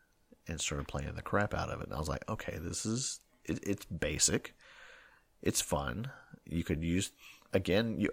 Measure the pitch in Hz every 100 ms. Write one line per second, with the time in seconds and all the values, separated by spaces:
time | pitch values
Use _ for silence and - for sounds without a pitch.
0 | _ _ _ - - 80 - 71 67 71
1 | 71 78 - 101 104 - - - - 62
2 | 76 71 - 110 - 85 85 85 107 117
3 | 135 - _ _ - - - 98 - 80
4 | 76 76 - 107 - - - - - -
5 | - - _ _ - - - 73 69 67
6 | 131 - - - - 82 - 78 82 90
7 | - - - - - - 90 95 117 98
8 | 113